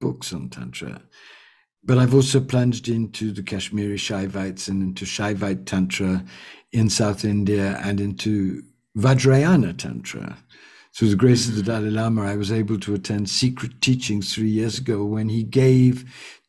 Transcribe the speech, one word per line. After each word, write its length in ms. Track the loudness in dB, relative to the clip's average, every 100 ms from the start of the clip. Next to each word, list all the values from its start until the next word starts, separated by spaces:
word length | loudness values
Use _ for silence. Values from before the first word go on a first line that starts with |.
books 320 | -6 -6 -10
on 160 | -10 -10
Tantra, 520 | -12 -14 -12 -12 -14 -18 _ -20 -20 _ _ _ _
but 140 | 2 4
I've 180 | 6 6
also 240 | 6 2
plunged 480 | 2 2 2 0 -2
into 420 | -2 -4 -4 -6
the 120 | -6
Kashmiri 540 | -8 -8 -6 -4 -4 -4
Shaivites 720 | -4 -4 -4 -4 -6 -8 -4
and 140 | -2
into 220 | -2 -4 -8
Shaivite 600 | -4 -4 -2 -2 -4 -2
Tantra 600 | -2 0 0 -2 -2 -4 -14 -20 -20 _
in 160 | 0 2
South 360 | 2 0 0 -2
India 540 | 0 0 0 0 -2
and 160 | -4 -2
into 600 | -4 -4 -2 0 0 -4 -12 _ _ 0
Vajrayana 800 | 4 4 6 6 6 4 4 -4
Tantra. 600 | -10 -10 -12 -12 -12 -14 _ -20 -20 -20 _ 0
Through 140 | 2
the 80 | 4
grace 320 | 6 4 2
of 60 | -2
the 80 |
Dalai 260 | -2 -2 -2
Lama, 320 | -2 0 0
I 140 | -2 -2
was 140 | -2
able 280 | -2 -2 -4
to 140 | -4 -4
attend 340 | -4 -4 -2
secret 520 | 0 0 -2 -8 -2
teachings 520 | 0 0 0 -4 -4 -2
three 140 | -2
years 300 | 0 -2 -4
ago 260 | -4 -2 -2
when 240 | -2 -2
he 140 | -2
gave 680 | 0 4 6 8 6 4 -4 -20 -20 -20